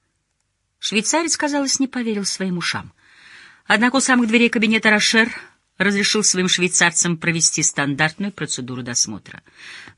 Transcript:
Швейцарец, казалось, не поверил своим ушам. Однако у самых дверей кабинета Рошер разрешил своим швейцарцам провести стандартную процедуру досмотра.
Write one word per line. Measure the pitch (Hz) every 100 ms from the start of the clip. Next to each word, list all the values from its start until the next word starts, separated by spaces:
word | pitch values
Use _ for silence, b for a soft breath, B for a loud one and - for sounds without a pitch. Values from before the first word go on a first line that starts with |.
| _ _ _ _ _ _ _ _
Швейцарец, | - 208 208 311 330 -
казалось, | 302 285 269 -
не | 262
поверил | 254 226 208 190
своим | - 190 175
ушам. | - 107 85 B B B B B B B -
Однако | 208 247 262
у |
самых | 262 247 226
дверей | 233 233
кабинета | 233 220 220 220
Рошер | 208 - 226 226 B B B _ -
разрешил | 190 202 202 214
своим | 208 180 185
швейцарцам | - 175 - 170 - 175 165
провести | 165 165 - -
стандартную | 147 - 139 139 156 - 202
процедуру | - 147 - 123 127
досмотра. | 123 117 - 98 - - B B B B B